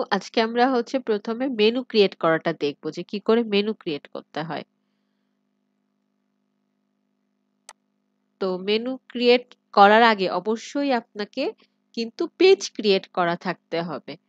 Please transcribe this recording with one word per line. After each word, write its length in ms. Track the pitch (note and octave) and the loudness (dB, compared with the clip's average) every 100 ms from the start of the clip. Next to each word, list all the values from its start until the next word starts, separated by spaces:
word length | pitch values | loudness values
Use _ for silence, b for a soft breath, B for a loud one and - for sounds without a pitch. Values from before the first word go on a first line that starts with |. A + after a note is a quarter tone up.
| - | -2
আজকে 260 | F#3 - A#3+ | -4 -4 -2
আমরা 240 | A3+ A#3+ B3+ | -2 0 0
হচ্ছে 260 | B3 A#3+ C4+ | 0 -2 -6
প্রথমে 420 | B3 G#3 A3+ A3+ C4+ A3 | -4 -4 -4 -6 -6 2
menu 240 | G#3+ A#3+ | 2 2
create 300 | B3 A3 F#3+ - | -2 2 2 2
করাটা 340 | E3 D#3+ - D#3 | 0 0 -2 -4
দেখবো 280 | D3 C#3+ D#3 | -6 -6 -10
যে 80 | D#3 | -10
কি 140 | F3 G3+ | -10 -8
করে 220 | - A3+ A3+ | 0 0 2
menu 240 | G3+ G#3 G#3 | -2 -2 -6
create 300 | F3 C#3+ - | -8 -8 -10
করতে 300 | C#3 - C#3+ | -16 -12 -10
হয়। 220 | D#3+ C#3+ - _ _ _ _ _ _ _ _ _ _ _ _ _ G1+ G1+ _ _ G1+ G1+ G1+ G1+ _ G1+ G1+ G1+ G1+ G1+ G1+ G1+ _ _ _ _ _ _ _ - | -8 -8 -12 _ _ _ _ _ _ _ _ _ _ _ _ _ _ _ _ _ _ _ _ _ _ _ _ _ _ _ _ _ _ _ _ _ _ _ _ -8
তো 60 | F#3+ F#3 | -6 -4
menu 300 | F#3+ A3 A#3+ C4 _ | -2 -2 -2 -10 _
create 400 | A#3+ A#3+ B3 - _ _ | -2 2 2 0 _ _
করার 300 | - G3+ A3 | 6 8 8
আগে 240 | A#3 G#3 F#3 | 6 2 -2
অবশ্যই 600 | F3+ G3 A3+ - C#4+ C#4+ | -4 -4 -6 -6 -6 -2
আপনাকে 500 | A#3+ - G#3 G#3 - E4 - b _ _ - | -2 -4 -12 -10 -6 -6 -8 b _ _ -10
কিন্তু 260 | A3+ - E4+ - | -10 -6 -10 2
page 240 | F#4 F#4+ - | 4 4 2
create 340 | - G#3+ F#3+ - | -4 0 0 0
করা 220 | - E3+ F3 | -4 -2 -2
থাকতে 400 | F#3+ E3 _ E3 E3+ | -6 -8 _ -8 -6
হবে। 280 | C#3+ - C#3+ | -10 -12 -18